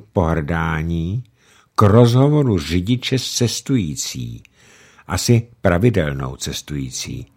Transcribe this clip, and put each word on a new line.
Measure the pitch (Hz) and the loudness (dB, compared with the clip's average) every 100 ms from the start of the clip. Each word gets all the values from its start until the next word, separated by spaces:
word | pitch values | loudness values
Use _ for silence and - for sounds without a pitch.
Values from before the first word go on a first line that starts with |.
| - | -4
pohrdání | 101 80 82 73 82 82 78 82 82 85 120 - _ _ _ _ - | 0 0 0 -2 -2 -2 -2 -2 -4 -4 -6 -8 _ _ _ _ 2
k | |
rozhovoru | 101 110 120 127 143 147 120 92 | 6 6 6 4 4 2 2 0
řidiče | 76 90 92 123 - 131 | 0 -2 0 -2 -2 -4
s | - | -4
cestující, | - 120 - - 131 82 65 - - 60 57 - _ _ _ _ _ - | -2 -2 -2 -2 -2 -2 -6 -8 -8 -10 -12 -20 _ _ _ _ _ -6
asi | 92 - 117 - _ | -2 2 2 2 _
pravidelnou | 95 87 120 98 76 69 65 71 | 0 2 2 2 0 -4 -6 -8
cestující. | 76 69 - 73 65 - - 62 60 | -10 -10 -8 -8 -8 -10 -10 -12 -14